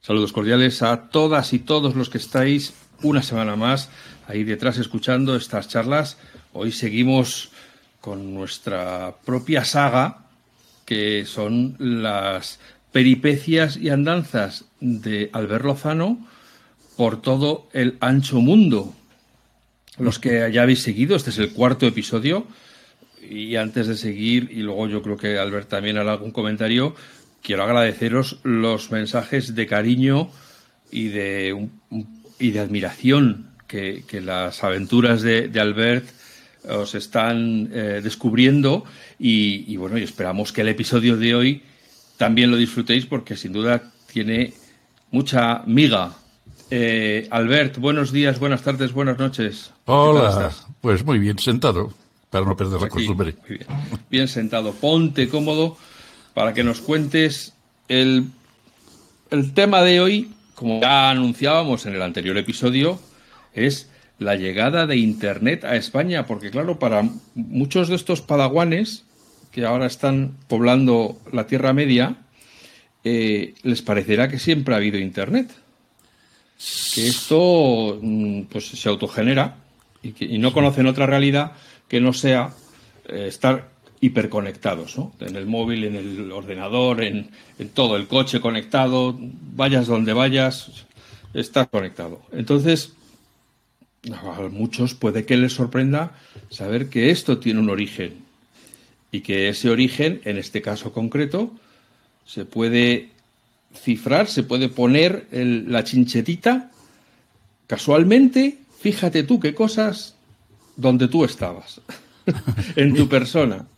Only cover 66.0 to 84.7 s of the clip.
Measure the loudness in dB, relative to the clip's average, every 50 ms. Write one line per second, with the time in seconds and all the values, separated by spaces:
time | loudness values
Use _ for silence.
66 | -2 -2 -2 -4 -4 -6 -8 -10 -10 -8 -6 -6 -4 -4 -4 -2 -2 0 2 2
67 | 0 0 -4 -6 -18 _ _ -10 -10 -6 -2 -2 -2 0 0 0 0 0 -2 -4
68 | -2 -4 -4 -4 -2 -2 2 2 2 2 4 2 2 2 2 0 -2 -4 -6 -14
69 | _ _ _ _ _ _ _ _ -20 _ -6 -4 -2 0 0 0 0 -2 -4 -2
70 | 0 0 0 0 -2 -4 -6 -12 -8 _ 0 2 4 4 6 6 6 4 4 4
71 | 2 0 -4 -10 -14 -6 -4 -4 -2 0 -2 0 2 2 2 4 4 4 4 4
72 | 2 2 -2 -6 -12 _ _ _ -20 _ _ -20 -20 -20 -20 -20 _ _ _ _
73 | _ -2 0 0 2 2 0 0 -2 -6 -12 _ _ -2 -2 -2 0 -2 -2 -2
74 | 2 2 2 2 2 0 0 -4 0 0 0 0 2 0 0 2 2 0 -2 -2
75 | -4 -4 -6 -6 -4 -2 0 -2 -2 -2 -8 -20 _ _ _ _ _ _ _ _
76 | _ _ _ _ _ _ _ _ _ _ _ _ -12 -10 -8 -8 -6 -4 -4 -2
77 | 0 0 0 -2 -2 2 4 4 6 6 6 6 6 4 4 2 0 -2 -4 -4
78 | -4 -2 -2 0 0 -2 -2 -6 -8 -8 -10 -12 -12 -10 -14 -6 -2 -2 -2 -2
79 | -4 -6 -4 -2 0 2 2 2 0 -2 -4 -14 _ _ _ _ _ _ _ _
80 | -16 -16 -10 -10 -8 -6 -2 0 0 2 2 4 2 2 4 4 2 2 2 2
81 | 2 2 2 4 4 4 2 2 -2 -4 -8 -18 -20 -20 -20 -20 _ _ 0 2
82 | 2 2 0 0 2 2 2 2 0 -4 -8 -16 -20 _ _ -20 -20 -20 _ -20
83 | _ -12 -10 -8 -8 -8 -8 0 2 2 2 2 -2 -12 _ _ _ -20 _ _
84 | 0 2 2 2 -4 -2 -4 -4 -4 -4 -10 -6 -4 -4